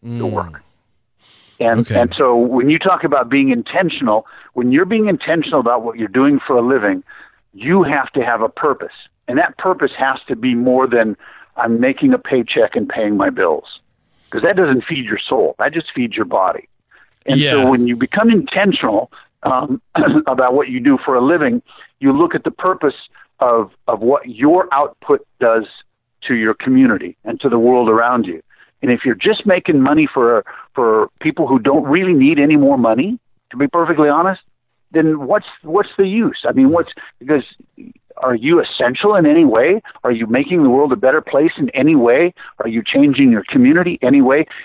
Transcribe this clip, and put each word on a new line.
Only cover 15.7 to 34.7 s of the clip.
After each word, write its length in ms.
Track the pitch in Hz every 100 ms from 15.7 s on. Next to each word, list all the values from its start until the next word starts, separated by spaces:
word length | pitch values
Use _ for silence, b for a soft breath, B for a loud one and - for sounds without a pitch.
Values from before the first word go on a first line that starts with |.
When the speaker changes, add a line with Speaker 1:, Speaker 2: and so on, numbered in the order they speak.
Speaker 1:
just 180 | 160 160
feeds 240 | - 120 104
your 100 | 110
body. 440 | 113 92 85 - _ _ b b b -
And 160 | 151
so 160 | 147 135
Speaker 2:
Yeah. 100 | 131
Speaker 1:
when 180 | 127 120
you 80 | 120
become 320 | 127 - 220
intentional, 800 | 220 135 - 202 151 120 104 123 B B _
um, 380 | 143 131 147 131 - -
<clears throat> 320 | - - 151
about 260 | 131 127
what 160 | 131 131
you 100 | 127
do 180 | 123 131
for 160 | - 131
a 60 |
living, 400 | 127 170 143 120 B B B _
you 140 | 139
look 220 | 139 170 170
at 80 | -
the 60 |
purpose 440 | - 185 185 151 - - b b _
of, 300 | 123 117 104 _ -
of 120 | 113
what 280 | 117 135 127
your 380 | 110 139 180 185
output 520 | 139 143 - - 139 - -
does 260 | 120 113 104 - _ _ _ _
to 140 | - 120
your 180 | 110
community 640 | 107 131 131 131 101 87 - -
and 140 | 113
to 80 | 139
the 100 | 117
world 300 | 117 127 113
around 360 | 110 120 123 95
you. 160 | 82 - b b _
And 100 | 135
if 140 | 120 135
you're 100 | 107
just 300 | 196 214 208
making 360 | 180 - 151
money 260 | 131 151 147
for, 360 | - 117 117 B B B
for 360 | - 117 110 104 _
people 280 | 156 151 147
who 120 | 131
don't 240 | 113 143
really 300 | 147 156 185
need 260 | 160 131 156
any 160 | 143 156
more 200 | 139 139
money, 420 | 117 110 175 240 _ _ _
to 60 | 123
be 100 | 139
perfectly 400 | 175 165 156 151
honest, 320 | 147 180 185 _ _ _